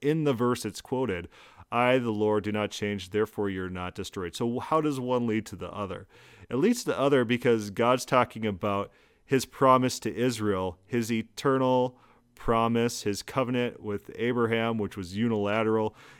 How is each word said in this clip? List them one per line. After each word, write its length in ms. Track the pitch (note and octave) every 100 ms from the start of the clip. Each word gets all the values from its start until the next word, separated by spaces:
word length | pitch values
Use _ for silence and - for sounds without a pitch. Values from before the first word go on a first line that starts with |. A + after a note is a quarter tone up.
in 240 | C#3 D#3+ D3
the 80 |
verse 320 | A#2 B2 A#2+ A2
it's 160 | F2+
quoted. 480 | - B2+ B2+ F2+ F2 - - - -
"I, 260 | A#2+ B2 C3
the 140 | A#2+
Lord, 340 | G#2+ G#2+ G#2+ G#2
do 60 |
not 180 | G#2+ G#2
change, 380 | - G#2 G2+ F2+
therefore 400 | G#2 G#2+ - G2+
you're 200 | F#2+ F#2
not 260 | F2+ F2+ -
destroyed." 380 | F#2+ - F2
So 260 | - A#2+ A#2+
how 200 | - D#3
does 200 | D3+ C3+
one 280 | B2 B2+ A#2+
lead 180 | A2 G#2
to 100 | F#2
the 140 | F2+
other? 360 | F2+ G2+ F#2 - - - - -
It 60 | A#2+
leads 280 | F#3+ A#3+
to 80 | -
the 80 | G#2+
other 260 | C#3 C#3 A2+
because 440 | A#2+ B2+ A#2 G#2
God's 360 | G2 A#2+ B2+ -
talking 400 | C3 A#2 A#2 A2
about 460 | G2 G#2+ G2+ G2+ _ _ _ -
his 200 | C3+ -
promise 540 | - C3+ C3 B2+ -
to 140 | A2+ G2
Israel, 640 | B2+ A2+ G#2+ F#2+ F#2 E2 _
his 260 | A#2+ A2+
eternal 880 | A2+ A2 - C#3+ C3 C3 B2+ B2+ B2+ _ _ _ -
promise, 680 | - A#2 A#2 A#2 A#2 -
his 200 | G#2+ G2+
covenant 580 | - - A#2+ B2 B2 -
with 300 | G#2 G2+ - -
Abraham, 640 | A#2 B2 A#2 A2+ A2+ A2+
which 200 | G2 -
was 200 | F2 G2
unilateral. 800 | A#2 G#2+ G2+ G#2+ A2 A2 G#2+ - - -